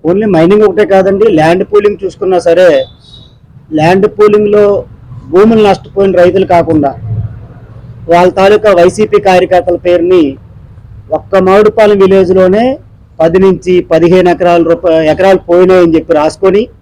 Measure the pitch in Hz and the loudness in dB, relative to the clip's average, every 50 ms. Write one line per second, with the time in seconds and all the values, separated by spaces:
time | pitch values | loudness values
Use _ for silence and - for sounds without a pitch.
0 | - 156 180 202 220 214 185 160 165 175 202 214 214 202 180 202 208 165 196 190 | -2 -2 -2 -2 -2 -2 0 0 2 2 2 2 2 0 0 -2 -2 0 0 0
1 | 190 196 196 196 214 226 190 156 151 160 175 185 - - 208 208 202 208 202 165 | 0 0 0 0 0 0 0 0 0 0 0 -2 -4 -2 -2 0 0 0 -4 -4
2 | 190 185 - - 202 185 190 175 165 175 165 170 185 175 151 135 131 - - - | -10 -12 -10 -6 -4 -2 -2 -2 0 0 2 2 2 2 2 0 -2 -4 -12 -20
3 | - - - - - - - _ _ _ - - - - 156 151 156 165 185 196 | -20 -20 -20 -20 -20 -20 -20 _ _ _ -20 -20 -18 -8 -4 -2 0 0 0 0
4 | 196 208 208 202 214 208 208 208 214 202 208 208 208 202 202 196 202 - - - | 0 -2 0 0 0 2 2 0 0 0 0 0 2 0 0 -2 -6 -10 -20 -20
5 | - - - - - 135 147 180 208 220 226 220 214 202 190 165 - - - 196 | -20 -20 -20 -20 -16 -2 0 2 2 2 2 2 2 0 0 -2 -6 -10 -4 -2
6 | 196 196 185 180 175 180 180 190 190 - 180 170 160 160 160 156 143 135 - - | -2 0 2 2 0 2 2 -2 -2 0 0 -2 0 0 -2 -2 -2 -4 -6 -8
7 | - - - - - - - - - - - - - - - - - - - - | -12 -10 -8 -8 -8 -10 -12 -16 -20 -20 -20 -20 -20 -20 -20 -20 -20 -20 -20 -20
8 | - - 170 170 180 180 - 196 190 196 208 208 214 214 196 175 170 180 185 214 | -4 -2 0 2 2 0 0 0 0 2 2 2 2 0 2 2 2 0 0 -2
9 | 214 202 208 202 - 196 185 180 180 170 185 180 170 180 175 170 - 180 175 175 | -4 -2 -2 -2 0 2 0 0 0 0 -2 -2 -2 -2 -6 -4 -2 -2 0 0
10 | 170 180 185 180 156 139 135 - - - - - - - - - - - - - | 0 0 0 0 0 -2 -4 -10 -18 -20 -20 -20 -20 -20 -20 -20 -20 -20 -20 -20
11 | - - - 151 - - - 190 190 185 190 202 214 214 - 233 214 208 208 196 | -12 -10 -10 -10 -8 -4 -2 -2 0 2 2 2 2 0 2 0 0 2 2 2
12 | 190 190 190 196 190 175 190 190 185 185 190 214 233 254 269 - - - - - | 2 2 2 0 0 0 0 0 2 2 0 0 -2 -2 -4 -6 -12 -20 -20 -20
13 | - _ - - 160 170 165 190 190 190 185 - - 180 185 180 165 - 170 160 | -20 _ -6 -2 -2 0 0 2 2 2 0 -2 -2 -2 -2 -2 -2 0 -2 0
14 | 165 170 175 185 180 180 170 - 175 175 175 170 165 165 165 165 185 175 160 160 | 2 2 2 2 2 0 -2 0 0 0 0 0 0 0 -2 -2 -2 -2 -2 0
15 | 160 156 151 139 185 190 185 175 - - 175 175 185 180 185 185 175 165 160 160 | 0 -2 -2 0 0 0 0 0 0 0 0 2 2 2 2 2 2 2 0 -2
16 | 156 - 170 208 233 - - - - 190 185 208 240 - - - | -2 -2 -2 -2 -2 -2 -4 -2 -2 0 0 0 -4 -4 -10 -20